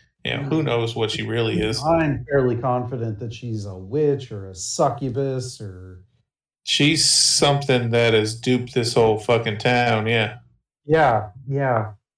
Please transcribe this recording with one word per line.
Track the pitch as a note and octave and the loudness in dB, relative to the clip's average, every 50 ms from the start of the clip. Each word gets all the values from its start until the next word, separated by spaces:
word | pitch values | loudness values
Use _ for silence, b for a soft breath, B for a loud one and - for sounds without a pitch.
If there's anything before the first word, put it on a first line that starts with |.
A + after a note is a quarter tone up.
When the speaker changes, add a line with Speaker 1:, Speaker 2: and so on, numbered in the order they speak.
| b b b _ - | b b b _ -8
Speaker 1:
You | B2 A#2+ | -6 -6
know, | C#3+ C#3+ | -4 -4
who | C#3 D3+ D#3+ | -2 -2 0
Speaker 2:
Mm. | D3+ | 0
Speaker 1:
knows | C#3 A#2+ A#2 A#2 A#2 A2+ | 0 0 0 0 -2 -2
what | A#2 A2+ G2+ | -2 -2 -2
she | - - G#2+ | -2 -4 -4
really | G#2+ A2 A#2 A2+ A2 G2+ F2+ | -4 -2 0 0 0 0 0
is? | G#2+ A2 A2+ A2+ C3+ | 0 -2 -2 -2 0
Speaker 2:
I'm | D#3 E3 E3 D#3+ D3 C3+ - - | 2 2 2 2 0 0 -2 -2
fairly | - C#3+ C#3 B2+ B2 A#2 | 0 0 2 2 2 0
confident | A2+ B2+ C3 B2 B2+ B2 A#2+ C3+ A#2+ A#2 A2+ G#2+ G#2 | 0 0 -2 -2 -2 -2 -4 -6 -6 -6 -6 -6 -8
that | B2 A2+ - | -10 -10 -10
she's | - - A#2+ A2+ G#2+ G2 | -10 -10 -8 -8 -8 -8
a | G2+ F#2 | -10 -12
witch | F#2 F#2+ F#2+ A#2+ D3+ D3+ C#3+ C#3 - - - | -12 -10 -6 -2 0 2 2 0 0 -4 -10
or | A2 G2+ G2 F#2+ | -12 -12 -12 -14
a | F2+ | -12
succubus | F2 - - - - D#3 C#3 - - C#3+ C3 A2 C3+ C#3 C3+ C3 B2+ A#2+ B2+ - - | -12 -10 -8 -2 0 0 0 0 -2 -6 -4 -4 -4 -4 -2 -4 -6 -6 -8 -12 -12
or | G#2+ G2 F#2 F2+ F#2 F#2 F2+ F2+ F#2 _ _ _ _ _ _ _ _ _ _ _ _ | -14 -14 -14 -14 -16 -18 -18 -20 -20 _ _ _ _ _ _ _ _ _ _ _ _
Speaker 1:
She's | - - - C#3+ D3+ E3 D3+ - - | -4 0 2 2 2 2 2 2 2
something | - - - - - - D#3+ C#3+ C#3+ C#3 - - C3 B2 A#2 A#2 | 2 4 2 2 4 4 4 4 2 2 2 2 2 2 2 2
that | A#2 A#2 A#2 A#2 A2 | 2 4 4 4 4
has | A2 G#2+ G#2+ - - | 4 2 0 -4 -4
duped | - B2+ B2+ B2 B2 - - | 0 0 0 0 0 -2 -2
this | B2+ A#2 A2+ - | -2 -2 2 4
whole | A#2 A2+ A2 G#2+ G#2 | 4 4 4 4 2
fucking | - - A#2+ A2+ A#2 A2+ G#2 | 2 2 2 2 2 0 -4
town, | G#2+ - B2+ B2 B2 A#2+ A#2 A2+ A2 G#2+ | 0 0 2 2 4 4 2 2 2 2
yeah. | A2+ A#2 A#2 G#2+ G#2+ - - - _ _ _ _ _ _ _ _ | 0 2 2 0 -2 -4 -10 -16 _ _ _ _ _ _ _ _
Speaker 2:
Yeah, | C#3+ D3+ D#3+ D3+ C3 A#2 G#2 G2+ G2+ - C#3 C3+ | 2 4 4 6 6 4 2 0 -4 -10 -14 -8
yeah. | C3 C3+ C#3 C#3 C3 A#2+ A2+ G#2+ G#2 G2+ - _ _ _ | -6 -4 -2 0 0 0 0 -2 -4 -8 -16 _ _ _